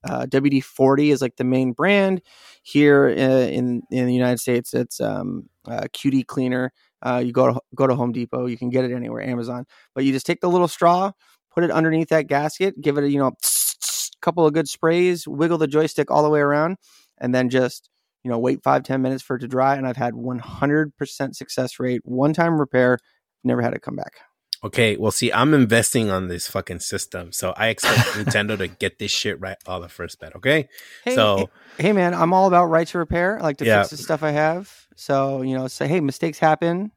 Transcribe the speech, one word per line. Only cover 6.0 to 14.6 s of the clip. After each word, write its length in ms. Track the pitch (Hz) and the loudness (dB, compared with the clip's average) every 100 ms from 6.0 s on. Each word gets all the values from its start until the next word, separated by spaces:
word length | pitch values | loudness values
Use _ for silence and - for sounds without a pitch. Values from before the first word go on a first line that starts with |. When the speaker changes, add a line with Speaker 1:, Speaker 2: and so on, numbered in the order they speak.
| 143 | 0
Speaker 1:
D 120 | 135 | 0
cleaner. 480 | 120 - 127 127 127 _ _ _ | -2 -4 -2 -2 -4 _ _ _
Uh, 200 | 127 123 | -4 -2
you 80 | 123 | 0
go 200 | 120 127 | 2 2
to, 80 | 123 _ | 2 _
go 120 | - 135 | 0 2
to 80 | |
Home 180 | 120 123 | 2 0
Depot, 340 | 120 120 127 127 | -4 -6 -6 -6
you 100 | 117 | -6
can 140 | 123 | -2
get 140 | 127 127 | -2 -2
it 60 | |
anywhere, 280 | 123 117 117 | -4 -8 -8
Amazon. 440 | 113 123 117 123 127 _ _ | -6 -6 -6 -10 -12 _ _
But 100 | - | -2
you 80 | 135 | 0
just 120 | 131 - | 0 -2
take 140 | 170 | -2
the 80 | 180 | 2
little 200 | 180 175 | 2 2
straw, 440 | - 170 180 196 - _ _ _ | 2 4 4 0 -6 _ _ _
put 80 | - | -2
it 60 | 170 | 0
underneath 380 | - 160 160 160 | 2 2 0 2
that 180 | 160 143 | 0 2
gasket, 540 | 139 151 - 190 160 | -2 -2 -2 -4 0
give 160 | 147 143 | -2 0
it 80 | |
a, 60 | 143 | 0
you 80 | 143 | 2
know, 140 | 131 - | 0 0
tss, 340 | - - - - | -2 0 -2 -4
tss, 340 | - - - _ | -8 -6 -8 _
couple 240 | - 170 156 | -4 2 2
of 80 | |
good 140 | 151 | 2